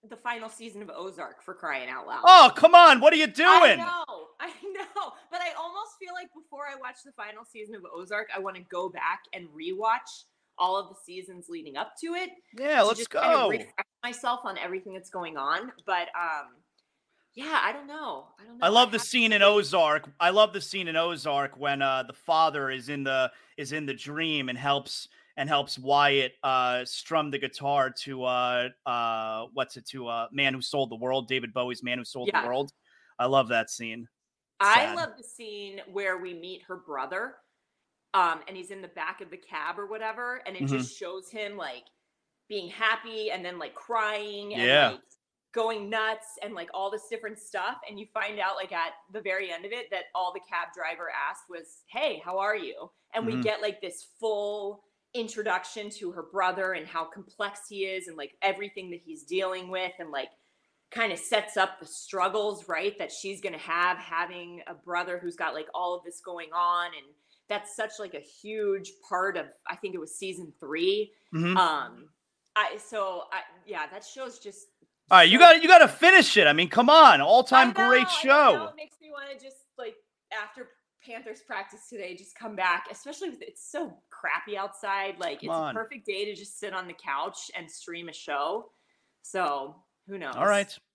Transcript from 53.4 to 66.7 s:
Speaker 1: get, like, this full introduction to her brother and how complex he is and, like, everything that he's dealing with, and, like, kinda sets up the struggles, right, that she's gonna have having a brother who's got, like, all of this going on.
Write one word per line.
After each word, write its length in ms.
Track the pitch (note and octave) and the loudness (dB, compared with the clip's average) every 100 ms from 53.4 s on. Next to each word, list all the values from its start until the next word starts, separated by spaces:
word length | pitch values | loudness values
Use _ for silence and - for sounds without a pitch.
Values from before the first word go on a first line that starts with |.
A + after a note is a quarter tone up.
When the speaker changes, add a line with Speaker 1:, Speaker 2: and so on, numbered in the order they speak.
Speaker 1:
get, 200 | A3+ G#3+ | -2 -2
like, 180 | G#3 G3+ | -6 -8
this 220 | F#3 - | -14 -16
full 840 | - _ A3 G#3 G#3 G#3 G3+ G3+ _ _ _ | -20 _ -6 -4 -4 -6 -8 -12 _ _ _
introduction 720 | B3+ A3+ A3 G#3 F#3 - A3 G#3 | -10 -8 -6 -4 -4 -6 -14 -14
to 240 | G#3 F#3 | -12 -12
her 100 | F3 | -12
brother 520 | D#3+ F#3+ F#3 F3+ F#3 | -10 -2 -2 -2 -6
and 120 | F3+ D#3 | -6 -8
how 180 | E3 | -10
complex 600 | E3 - F#3 _ G3+ G3+ - | -10 -12 -20 _ -10 -10 -16
he 200 | G3+ F#3+ | -10 -8
is 220 | F#3+ F3 | -8 -10
and, 80 | D#3+ | -14
like, 200 | C#3+ _ | -16 _
everything 480 | G3 F#3+ G3+ G3 F#3 | -4 -4 -10 -14 -16
that 100 | F3 | -16
he's 240 | - D#3 | -16 -20
dealing 440 | - F#3 F#3+ F#3 F#3 | -8 -4 -4 -6 -8
with, 240 | F#3 F#3 - | -8 -8 -10
and, 120 | E3 | -12
like, 200 | C#3 B2+ _ _ _ _ _ _ | -10 -10 _ _ _ _ _ _
kinda 260 | A#3 A3+ E3+ | -6 -4 -4
sets 400 | - G#3+ G#3+ - | -4 -4 -2 -2
up 240 | F#3+ - | -2 -4
the 60 | D#3 | -20
struggles, 840 | - - G3 F#3 G#3 G#3 G3 E3+ | -20 -12 -4 -2 -2 -4 -6 -8
right, 280 | D#3+ G3 G3+ | -6 -6 -6
that 120 | D#3 | -12
she's 300 | - G3 G3 | -10 -12 -10
gonna 180 | G3 D#3+ | -10 -10
have 380 | - E3+ F3+ F3+ | -6 -2 0 -2
having 640 | - E3 F3 F3+ F3 F3 - | -6 -6 -6 -8 -16 -18 -18
a 80 | |
brother 440 | E3 F3 F3 F3+ F3+ | -18 -6 -6 -4 -8
who's 160 | F3 | -10
got, 200 | E3+ D#3+ | -8 -8
like, 140 | D3 D#3 | -8 -10
all 200 | - F3+ | -6 -6
of 100 | F3+ | -6
this 160 | F3 - | -12 -18
going 320 | F#3+ F3 D#3+ | -16 -14 -10
on. 420 | E3 F3 | -2 0